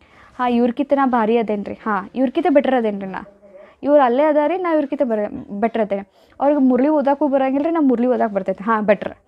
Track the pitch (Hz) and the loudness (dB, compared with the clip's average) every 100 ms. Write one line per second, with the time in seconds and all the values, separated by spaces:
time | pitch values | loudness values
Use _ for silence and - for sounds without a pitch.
0 | _ - - - 247 240 240 240 285 277 | _ -20 -20 -6 0 2 2 0 0 0
1 | 269 240 214 233 220 208 202 208 220 202 | 2 2 2 0 0 -4 -6 -8 -4 -4
2 | 196 233 262 339 359 285 269 254 220 202 | -4 -2 -2 0 2 2 2 0 -2 -4
3 | 196 185 - - - - - _ 269 294 | -8 -12 -14 -20 -20 -20 -20 _ 2 4
4 | 254 247 311 294 294 370 349 311 294 277 | 4 2 2 2 0 -2 -2 -2 -2 -4
5 | 262 214 208 - - 202 226 233 202 196 | -2 -2 -4 -8 -12 -4 -4 -2 -4 -4
6 | 202 _ _ - 277 294 262 247 277 302 | -8 _ _ -2 0 4 4 4 2 2
7 | 269 285 302 277 269 277 320 339 277 233 | 0 0 0 0 0 0 0 0 2 2
8 | 247 226 226 196 190 190 196 220 208 202 | 0 0 -2 -2 -4 -4 -2 0 2 0
9 | - - | -2 -14